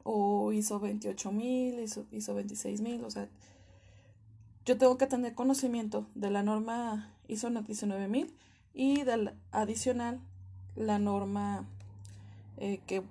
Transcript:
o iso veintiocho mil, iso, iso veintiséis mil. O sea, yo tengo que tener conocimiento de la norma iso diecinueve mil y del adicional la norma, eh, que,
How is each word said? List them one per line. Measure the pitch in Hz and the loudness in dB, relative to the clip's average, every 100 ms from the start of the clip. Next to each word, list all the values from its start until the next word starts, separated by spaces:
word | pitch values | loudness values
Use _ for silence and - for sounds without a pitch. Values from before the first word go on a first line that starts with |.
o | - 214 202 202 208 | -2 2 4 4 4
iso | 214 214 208 | 2 2 0
veintiocho | 202 214 208 196 208 | -2 -2 -2 -4 -2
mil, | 208 240 254 254 240 | -2 2 2 2 0
iso, | 220 208 214 | -6 -8 -8
iso | 214 214 | -8 -4
veintiséis | 202 202 208 202 208 | -2 -4 -4 -4 -2
mil. | 220 240 | -2 -4
O | 226 | -6
sea, | 208 202 - - - - - - - - - - - - - - | -6 -8 -10 -20 -20 -20 -20 -20 -20 -20 -20 -20 -20 -20 -6 2
yo | 254 | 6
tengo | 262 254 | 8 8
que | 269 | 4
tener | 247 247 233 | 2 0 0
conocimiento | 254 269 254 233 214 208 214 - | 2 4 2 0 -2 -2 -4 -4
de | 202 | 0
la | 202 | 2
norma | 202 214 220 233 233 214 208 - - | 2 2 0 -2 -2 -4 -6 -14 -8
iso | 214 240 | -6 -2
diecinueve | 233 214 214 208 196 196 | -4 -4 -4 -2 -2 0
mil | 233 - - - - _ | 0 -2 -6 -20 -20 _
y | - 269 285 | 0 4 4
del | 262 233 202 - - | 4 2 0 -4 -4
adicional | - 214 220 254 240 240 254 - - - - - - | 0 0 0 0 0 0 -4 -10 -16 -16 -16 -12 -4
la | 214 208 | 2 4
norma, | 202 202 196 202 202 202 196 - - - - - - - - - | 4 2 0 0 0 -2 -6 -12 -16 -16 -16 -16 -18 -18 -18 -6
eh, | 196 190 - | -4 -4 -2
que, | 190 190 | -4 -4